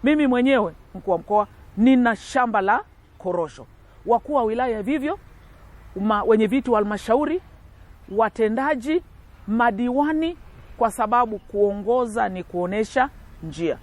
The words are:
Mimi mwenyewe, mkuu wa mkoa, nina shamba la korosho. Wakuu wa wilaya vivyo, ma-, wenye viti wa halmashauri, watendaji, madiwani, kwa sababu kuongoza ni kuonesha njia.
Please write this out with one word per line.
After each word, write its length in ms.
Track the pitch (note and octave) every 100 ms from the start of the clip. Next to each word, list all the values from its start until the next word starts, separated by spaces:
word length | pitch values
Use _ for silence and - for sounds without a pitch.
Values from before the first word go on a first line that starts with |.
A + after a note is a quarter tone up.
Mimi 240 | B3+ D4+ C#4+
mwenyewe, 460 | B3 B3+ C4 G3 E3 - F#3+
mkuu 160 | -
wa 60 | E3+
mkoa, 300 | - G#3 G3+ - - -
nina 380 | A#3+ B3+ A#3+ G#3+
shamba 460 | - C4+ B3 G#3+
la 200 | F#3+ A#3+ - _ _ -
korosho. 480 | F#3 F3 D#3 - A#2 - - - -
Wakuu 280 | A#3 -
wa 100 | D4
wilaya 400 | A3 A#3 B3+ A3
vivyo, 360 | G3+ D4+ C#4+ G4+ - - - - - - - F#3+
ma-, 280 | G#3 G#3
wenye 240 | G3+ A3 G#3+
viti 240 | C4 C4
wa 60 | A3
halmashauri, 600 | G#3 G#3 - A#3+ D4+ F4+ - - - - - - -
watendaji, 920 | G3 A3 - A3 A3+ C#4 C#4 B3 E4+ - - - - -
madiwani, 920 | A3 A#3+ G3+ A#3+ B3+ D4 D#4 E4 F4 - - - -
kwa 140 | -
sababu 480 | A3+ G#3+ A#3+ A#3+ G#3
kuongoza 920 | - G3+ G3+ G3+ G3+ B3 A#3+ G#3+ G#3
ni 140 | F#3
kuonesha 680 | F3 F3 F3+ G3+ G#3+ B3+ C#4 - - -
njia. 340 | D#3+ D3+ E3 -